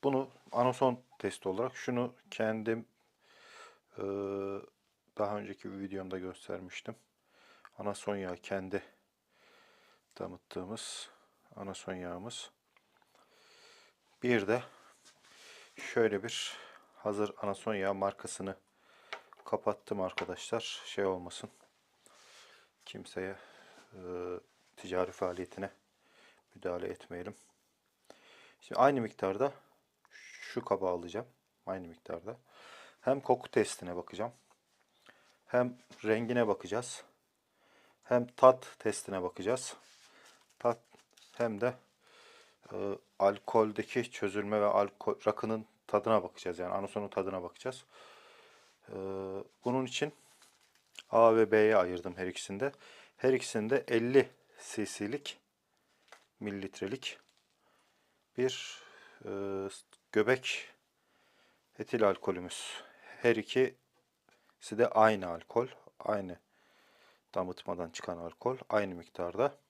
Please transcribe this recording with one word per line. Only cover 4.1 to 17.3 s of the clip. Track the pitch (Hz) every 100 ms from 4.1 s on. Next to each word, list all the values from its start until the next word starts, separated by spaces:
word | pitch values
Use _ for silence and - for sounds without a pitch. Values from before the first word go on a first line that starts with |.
| 98 98 98 98 98 - _ _ _ _ -
daha | 104 104
önceki | 101 98 101
bir | 98
videomda | 98 98 92 92
göstermiştim. | 92 90 - 98 92 - - 113 _ _ _ _ - - - -
Anason | 104 101 - 101
yağı | 92 87
kendi | - 98 92 95 - _ _ _ _ _ _ _ _ _ _ _ _ -
damıttığımız | 95 90 _ - 92 110 - - - - _ _ _ -
anason | 98 92 -
yağımız. | 92 90 87 104 - - _ _ _ _ _ _ _ _ _ _ - - - _ _ _ _
Bir | 123 120 98
de | 120 - - - _ - _ - - - - - -
şöyle | - - 113 101
bir | 113 - - - - - - -
hazır | 104 104 104